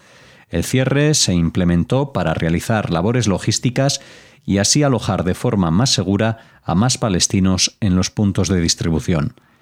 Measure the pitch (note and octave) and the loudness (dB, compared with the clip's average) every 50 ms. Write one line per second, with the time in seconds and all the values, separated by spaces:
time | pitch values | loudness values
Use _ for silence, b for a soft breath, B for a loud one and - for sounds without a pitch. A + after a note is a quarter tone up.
0 | B B B B B B B B B B - E2 E2 - - B2+ C3 C3 C3+ C#3 | B B B B B B B B B B -4 -4 -2 0 0 0 0 0 2 2
1 | D3 D3+ D3+ - - - F2+ F2 E2+ E2 - F#2+ F2+ F2 F2 E2+ D#2+ - - C3 | 2 2 2 2 2 2 2 2 0 0 0 0 0 2 2 2 0 0 0 -2
2 | C#3+ - - G2 E2+ D#2+ D#2+ - E2+ E2 E2+ E2+ - - A2+ G#2+ G2 - E2+ E2 | -2 -2 -4 -2 -2 -2 -2 -2 0 -2 -2 -2 -2 -2 -2 -2 0 -2 -2 0
3 | F2 G#2+ A#2+ B2+ A2 G#2 F#2 - - - G#2+ - - C3 A#2+ C3+ C3+ C#3+ - B | 0 0 0 0 0 0 0 0 -2 -2 -2 -2 -2 -2 0 0 0 0 -2 B
4 | B B B B B B B B B - F#2+ G2 G2+ - - D3+ D3 C#3 B2+ G#2+ | B B B B B B B B B -2 0 0 0 2 2 2 2 2 0 0
5 | - - F#2+ E2+ D#2+ F2+ F2+ - - B2 A2+ G2+ F2+ E2 D#2+ G2 B2+ C3+ - - | -2 -2 -2 -2 -2 -2 -2 -2 -2 -2 0 0 2 2 2 2 2 2 0 0
6 | F#2 F2+ G2 G2+ A2 A2+ A2+ B B B B B _ - E2+ F2+ A2+ C3 B2+ - | 0 0 0 0 0 0 -2 B B B B B _ -2 0 2 2 0 0 -2
7 | B2+ A2+ F#2 E2+ - - - G2 F#2 F#2+ F#2 F#2 - - - _ - G2 F2+ F#2 | -2 -2 0 0 0 0 0 2 2 2 2 0 -2 -4 -4 _ -2 0 2 2
8 | F#2 - - - G#2+ G2+ F#2 - F#2 E2 G2 F2+ E2+ E2 - - - E2+ D#2+ D2+ | 0 0 -2 0 0 0 2 0 0 0 2 0 0 0 -2 -2 -2 -2 -2 -2
9 | - - F2+ D#2 C#2+ - - b b b b b | 0 0 0 0 -2 -4 -6 b b b b b